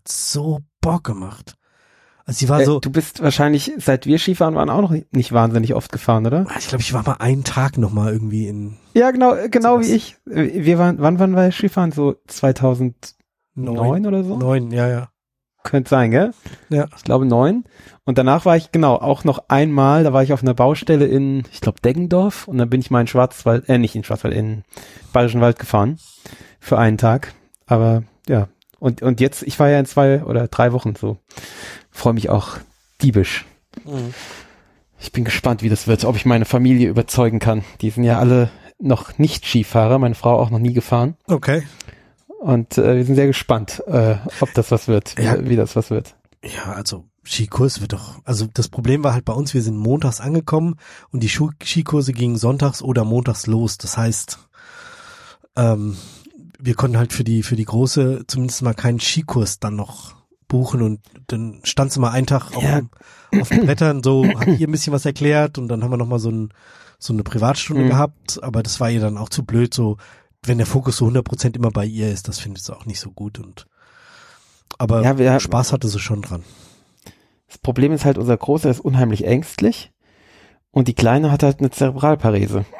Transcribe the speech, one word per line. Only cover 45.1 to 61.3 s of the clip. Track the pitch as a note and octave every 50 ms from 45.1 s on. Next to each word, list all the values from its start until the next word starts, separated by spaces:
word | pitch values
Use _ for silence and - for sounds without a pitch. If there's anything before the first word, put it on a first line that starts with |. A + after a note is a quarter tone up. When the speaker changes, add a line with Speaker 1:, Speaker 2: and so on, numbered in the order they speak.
| - -
Speaker 2:
wie, | A2+
Speaker 1:
Ja. | A2 - - C3 B2+
Speaker 2:
wie | A#2+
das | A2+ G#2 G#2 -
was | A2+ A2 -
wird. | A2 A2+ B2+ - - _ _ _ _ _ -
Speaker 1:
Ja, | - - G2+ G2 G2 G2+
also | G2 G#2 - G#2 F2 E2+ _ _ _ _
Skikurs | - - - A2 - - - B2+ C3+ - -
wird | G2 - G#2+
doch, | F2+ - - - - -
also | - A#2+ G#2 A2 A2 -
das | - A#2 -
Problem | - - A#2+ B2 C3+ D3+ D3
war | C#3 A#2+
halt | B2 -
bei | - A2
uns, | C3 C#3+ C#3 -
wir | C3 A2
sind | A2 G#2+ G#2+
montags | G#2+ A2+ C3+ D#3 D#3 C3 A2+ -
angekommen | - C#3+ D#3+ E3 D#3 - D#3 D#3 D#3+ E3+ E3 - - - - - - _
und | - B2+ A2+
die | G2+
Schu-, | - - D3+ D#3 D3+ - -
Skikurse | - - E3+ D3 - D3+ D3 C3+ C3 B2+
gingen | A#2 B2 A#2+ A#2+ A2
sonntags | A#2 A#2+ C3+ C3+ C#3+ C#3 C3 - -
oder | C3 B2 A#2+ A2
montags | G#2+ A2+ B2 B2 B2 A2+ - - G#2+
los. | A2 A2+ A#2 G#2+ - -
Das | - G2+ - A2+
heißt, | A2+ A#2 A2 - - - - - _ _ _ - - - - - - - - - - - - - - - - _ _ _ _
ähm, | A#2+ A#2+ A2+ A2 G#2 G#2 G#2 G2 F2+ - - - - - D#4+ - C4 - - - -
wir | C3+ A#2+ A#2
konnten | - B2+ B2+ A#2 A2+
halt | A#2+ A#2 -
für | - B2
die, | A2 A2+ A2
für | G#2 - A#2+
die | A2 G#2+
Große | - A2 A#2 C3 B2+ - C3+ C3+ B2+ C3 B2+ - -
zumindest | - C3 B2+ B2 - -
mal | B2+ A#2 A2+
keinen | - - B2 A#2+ A#2
Skikurs | - - - E3 D#3 - - B2 G#2+ G2+ - -
dann | - G#2 G#2
noch | G#2 G2+ - - - - - - _ _ _ _ _ _ -
buchen | - B2+ B2+ - - B2 A2+
und | G#2+ G#2+ G#2 _ _ _ - -
dann | -